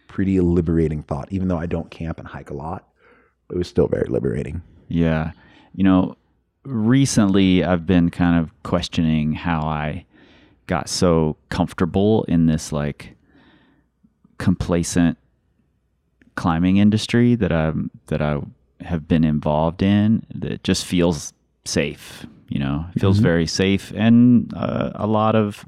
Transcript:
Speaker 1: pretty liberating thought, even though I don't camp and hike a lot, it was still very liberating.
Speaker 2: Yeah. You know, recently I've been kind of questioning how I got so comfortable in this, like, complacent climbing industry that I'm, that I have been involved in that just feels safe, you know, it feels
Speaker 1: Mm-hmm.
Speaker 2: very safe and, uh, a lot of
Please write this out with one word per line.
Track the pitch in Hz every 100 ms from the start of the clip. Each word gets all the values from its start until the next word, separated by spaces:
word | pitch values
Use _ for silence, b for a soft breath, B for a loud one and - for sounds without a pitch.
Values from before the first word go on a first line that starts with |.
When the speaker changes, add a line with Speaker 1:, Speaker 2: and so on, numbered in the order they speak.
| _
Speaker 1:
pretty | - 98 95
liberating | 87 87 82 82 80 78
thought, | 71 71 -
even | 95 92
though | 85
I | 85
don't | 85 78
camp | - 80 82
and | -
hike | 71 71
a |
lot, | 73 78 95 _ _ b b b b -
it | 90
was | 90
still | - 71
very | 50 50
liberating. | 58 65 65 - 85 - - -
Speaker 2:
Yeah. | 82 82 80 80 - b b b
You | -
know, | 95 92 92 - _ _ _ _
recently | 139 120 107 135 135 - 101 98 95 92
I've | 80 90 82
been | 90 85
kind | - 87 85
of | 80 _
questioning | - 87 - - 80 78 76
how | 76 87 80
I | 78 76 76 - - b b b b b -
got | 85 -
so | - 90 82 78 73 -
comfortable | 87 80 - 87 95 104 110 -
in | 85 80
this, | 78 -
like, | 73 73 - - - b b b b b b b _ _ _ _ -
complacent | - 87 - 87 82 90 85 - _ _ _ _ _ _ _ _ _ _ _ -
climbing | 92 82 90 98
industry | 104 107 - 120 120
that | 120 90
I'm, | 82 78 78 - - -
that | 76
I | 76 73 - - _ _
have | - 85 76
been | 82
involved | 80 76 76 76 80 87
in | 98 104 107 113 -
that | - - -
just | - 92 -
feels | 92 85 76 - _ _ _ -
safe, | 90 73 76 - - - - -
you | -
know, | 69 71 87 -
it |
feels | 98 101
Speaker 1:
Mm-hmm. |
Speaker 2:
very | 92 85 80
safe | - 95 98 -
and, | 95 113 117 123 120 - 110
uh, | - - -
a | - 104
lot | 107 110 110
of | 104 101